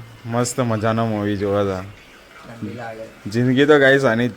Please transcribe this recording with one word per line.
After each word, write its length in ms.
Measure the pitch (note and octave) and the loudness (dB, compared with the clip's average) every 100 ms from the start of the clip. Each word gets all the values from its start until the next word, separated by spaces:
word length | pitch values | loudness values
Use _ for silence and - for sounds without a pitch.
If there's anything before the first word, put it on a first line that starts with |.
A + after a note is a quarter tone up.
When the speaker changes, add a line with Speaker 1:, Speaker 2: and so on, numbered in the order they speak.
| A2+ - A2+ | -12 -18 -8
Speaker 1:
મસ્ત 260 | A#2 A#2+ - | -4 -4 -2
મજાનો 420 | A#2+ A2 A2 A2+ A2+ | -2 -2 0 0 -2
મૂવી 320 | G#2 G#2 G2+ | -2 -2 -2
જોવા 220 | G2+ G2+ | 0 0
હતા. 200 | G2+ F#2 F#2+ G2+ - - - - | 0 -4 -8 -18 -20 -20 -20 -20
Speaker 2:
ઠંડી 320 | A#2+ A#2 G#2+ | -20 -14 -12
લાગે. 300 | A#2+ A2+ A2 A2+ - G#2+ | -12 -14 -14 -16 -16 -6
Speaker 1:
જિંદગી 340 | A2 B2 C3 C#3+ | -2 2 4 6
તો 100 | D3 | 6
ગાઈસ 220 | C3+ C#3 | 6 4
આની 240 | C3 A2+ | 4 0
જ 60 | A#2+ | -2